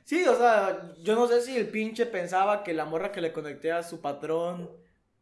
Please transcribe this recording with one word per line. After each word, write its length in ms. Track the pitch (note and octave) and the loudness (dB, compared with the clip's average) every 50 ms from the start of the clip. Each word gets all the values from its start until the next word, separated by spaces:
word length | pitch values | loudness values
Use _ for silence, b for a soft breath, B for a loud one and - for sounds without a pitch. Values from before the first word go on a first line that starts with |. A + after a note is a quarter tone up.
| _ | _
Sí, 180 | - C#4+ F4 F4+ C#4 | -2 0 2 4 4
o 80 | A#3 | 4
sea, 560 | A#3 A#3+ A#3 A3 G#3 G3 F#3+ F#3 F#3 F3 E3+ - - E3 | 6 6 6 6 4 4 0 -2 -4 -8 -14 -16 -6 0
yo 120 | G#3 A3 | 0 2
no 100 | A#3 B3 | 4 4
sé 140 | A#3+ A#3+ A#3+ | 4 4 4
si 160 | A#3+ C4 C4 | 2 2 -2
el 120 | A#3+ G3+ - | -2 -2 -2
pinche 340 | - G#3+ A3 A3 A3 A#3+ A#3 | -2 -4 -4 -2 -2 -2 -2
pensaba 560 | - G#3 F3+ F3 E3+ F#3 F#3 G3 G#3 G#3 G3+ - | -2 -2 -4 -4 0 2 2 4 4 2 0 0
que 120 | F3 D#3+ | -2 -2
la 100 | D#3 D3+ | -2 -2
morra 260 | D#3 D#3+ E3 G3 G3+ | -2 -2 -4 -4 -4
que 120 | G3+ F#3+ E3 | -4 -4 -4
le 100 | D#3+ - | -4 -4
conecté 400 | D#3+ D3+ D3 C#3 C#3 - D#3+ E3 | -6 -8 -10 -10 -6 -4 -2 -2
a 100 | E3+ E3+ | -2 -4
su 200 | E3+ E3+ D#3+ - | -6 -10 -8 -6
patrón, 680 | C#3+ C#3+ C#3+ D3+ D3+ D#3+ E3 E3+ F3 F3+ F3 E3+ - - b b b b b b _ _ _ | -6 -6 -6 -4 -2 -2 0 -2 -2 -4 -6 -10 -12 -14 b b b b b b _ _ _